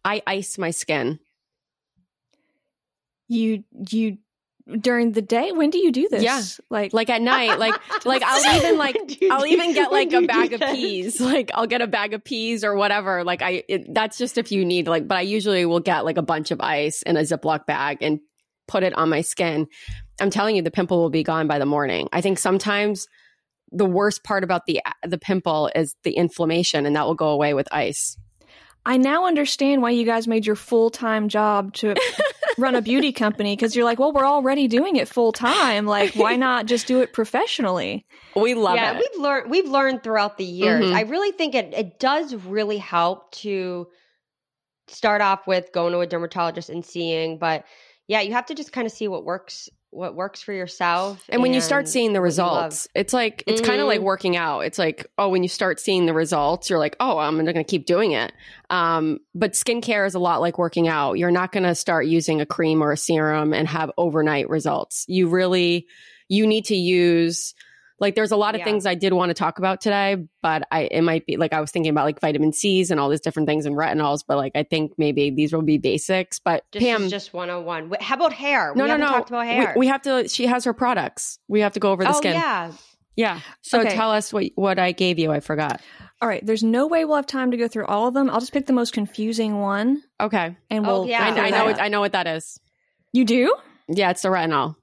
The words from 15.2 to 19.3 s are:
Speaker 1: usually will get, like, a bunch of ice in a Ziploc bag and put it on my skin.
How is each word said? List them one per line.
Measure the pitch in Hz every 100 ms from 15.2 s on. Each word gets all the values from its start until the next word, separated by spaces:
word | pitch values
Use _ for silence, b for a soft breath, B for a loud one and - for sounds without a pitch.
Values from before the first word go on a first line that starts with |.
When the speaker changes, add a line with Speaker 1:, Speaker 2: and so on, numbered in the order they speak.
Speaker 1:
usually | 185 214 202 190 170
will | 170
get, | 170 156 123
like, | 156
a |
bunch | 147 156 151
of | 165
ice | 143 147 147 -
in | - 160
a |
Ziploc | 151 156 156 151 -
bag | 147 143 143
and | 147 151 _ _ _ _ -
put | 202
it | 185
on | - 160
my | 156
skin. | 170